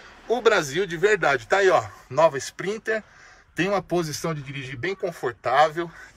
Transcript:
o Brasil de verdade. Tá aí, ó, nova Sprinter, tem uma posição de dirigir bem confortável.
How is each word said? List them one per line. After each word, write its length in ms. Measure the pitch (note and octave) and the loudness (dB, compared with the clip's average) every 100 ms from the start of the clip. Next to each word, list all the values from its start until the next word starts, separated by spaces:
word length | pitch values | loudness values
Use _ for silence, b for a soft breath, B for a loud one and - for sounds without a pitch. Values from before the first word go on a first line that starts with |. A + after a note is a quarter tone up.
| B B - | B B -4
o 140 | A#3+ | 0
Brasil 460 | A3 G3+ D3 D3 G3 | 4 2 0 -4 -4
de 100 | E3 | 0
verdade. 500 | G3 G#3 D#3+ C3+ - | 2 2 2 0 0
Tá 120 | G3 | 2
aí, 100 | F#3+ | 4
ó, 180 | D3+ G#2+ B - | 4 2 B -4
nova 300 | C3 E3 C#3 | 2 2 2
Sprinter, 680 | - - F3+ A3 - A3 B B B B B | -8 -8 -6 -4 -4 -4 B B B B B
tem 140 | - F#3 | -4 0
uma 140 | G3 | -2
posição 500 | - F3 D#3+ C#3 E3+ | 0 -2 -2 -6 -6
de 60 | D3+ | -6
dirigir 380 | C3+ C3+ C3 B2+ | -8 -12 -12 -8
bem 160 | F3 | -6
confortável. 960 | G3 F#3 E3 C3 A2+ A#2+ C3 D#3 D#3 E3+ B B | -4 -6 -4 -6 -4 0 4 4 2 -8 B B